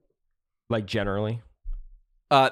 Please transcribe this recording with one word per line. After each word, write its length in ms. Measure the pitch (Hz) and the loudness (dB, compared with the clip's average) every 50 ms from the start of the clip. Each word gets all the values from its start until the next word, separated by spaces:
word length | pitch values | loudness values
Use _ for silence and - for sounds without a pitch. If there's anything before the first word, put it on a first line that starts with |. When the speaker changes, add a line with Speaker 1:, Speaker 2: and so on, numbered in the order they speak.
| _ _ _ _ _ _ _ _ _ _ _ _ _ - | _ _ _ _ _ _ _ _ _ _ _ _ _ -4
Speaker 1:
Like, 160 | 117 110 104 | -4 -4 -2
generally? 560 | 92 - 110 101 98 95 101 107 107 117 117 - - _ _ - - - - - - - - _ _ _ _ _ - | -2 -4 -2 -2 0 -2 -2 -2 -2 -4 -6 -10 -14 _ _ -10 -8 -8 -8 -8 -14 -18 -20 _ _ _ _ _ 2
Speaker 2:
Uh, 180 | 143 135 135 131 | 4 4 4 4